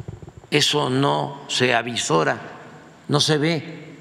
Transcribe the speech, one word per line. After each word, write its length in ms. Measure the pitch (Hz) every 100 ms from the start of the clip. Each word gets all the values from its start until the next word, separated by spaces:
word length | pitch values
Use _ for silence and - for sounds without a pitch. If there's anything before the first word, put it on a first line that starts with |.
| - - - - -
Eso 400 | 147 143 147 139
no 500 | 131 143 147 139 147 -
se 260 | - 127
avisora, 680 | 117 117 113 - 160 147 117 - - - - - - -
no 120 | 143
se 200 | 139 151
ve, 580 | 156 165 - - - -